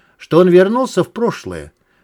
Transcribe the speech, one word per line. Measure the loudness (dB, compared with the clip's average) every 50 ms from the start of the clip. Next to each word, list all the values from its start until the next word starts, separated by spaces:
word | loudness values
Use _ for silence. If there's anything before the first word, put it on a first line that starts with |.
| _ _ _
что | _ -8 -2 2 2
он | 4 4
вернулся | 4 4 4 2 0 -2 -4 -4 -4 -4 -4
в | -4
прошлое. | -4 -6 -4 -4 -6 -6 -10 -12 -12 -12 -14 -16 _ _ _ _ _ _